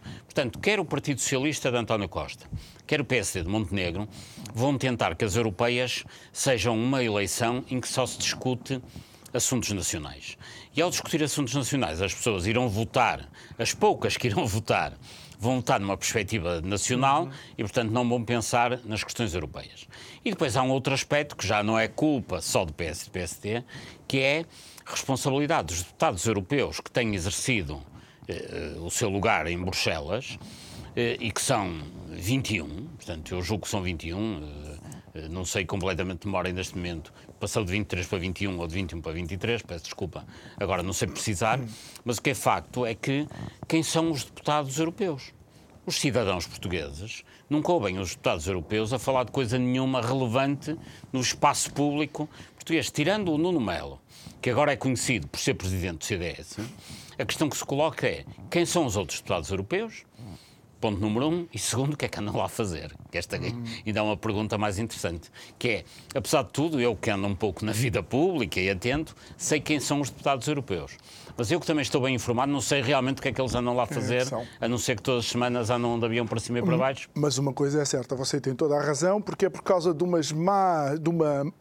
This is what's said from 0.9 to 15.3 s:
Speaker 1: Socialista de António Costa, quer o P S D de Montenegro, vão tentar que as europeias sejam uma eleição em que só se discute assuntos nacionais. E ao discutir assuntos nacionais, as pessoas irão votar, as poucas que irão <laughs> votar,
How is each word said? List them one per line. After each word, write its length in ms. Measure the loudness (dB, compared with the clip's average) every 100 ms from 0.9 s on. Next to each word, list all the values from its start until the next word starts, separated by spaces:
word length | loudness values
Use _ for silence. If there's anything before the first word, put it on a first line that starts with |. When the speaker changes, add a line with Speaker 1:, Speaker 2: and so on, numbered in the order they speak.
| -2 -2 -2
Speaker 1:
Socialista 500 | 0 2 0 0 0
de 80 | 0
António 320 | 2 0 0
Costa, 360 | -4 -6 -8 -10 -12 -12 -16 0
quer 140 | 0
o 40 | 2
P 120 | 2
S 200 | 2 -2
D 60 |
de 60 | 0
Montenegro, 580 | 0 0 0 0 -2 -6 -10 -16 -14 -8
vão 240 | 0 2 2
tentar 380 | 0 2 2 2
que 100 | 2
as 100 | 2
europeias 680 | 2 2 2 2 0 -4 -8 -16 -12
sejam 420 | -2 2 4 4 2
uma 280 | 4 2
eleição 600 | 2 2 0 2 2 0 -2
em 100 | -4
que 80 | -2
só 180 | 0 0
se 120 | 0
discute 640 | -4 -2 0 -2 -2 -6 -6 -16 -18 -20 -6
assuntos 400 | -2 2 0 0
nacionais. 680 | -2 -2 -4 -6 -12 -14 -14 -16 -18 -4 0
E 60 |
ao 80 | 2
discutir 320 | 0 0 0
assuntos 300 | 2 0 0
nacionais, 480 | 0 0 0 0 0
as 140 | -2 0
pessoas 320 | 0 2 2
irão 200 | 2 2
votar, 640 | 0 0 4 4 2 -6 -18 -12 -4
as 140 | -4
poucas 440 | 2 4 4 0 0
que 100 | 0
irão 180 | 2 0
<laughs> 20 |
votar, 460 | 0 2 2 2 -4 -16 -18 -18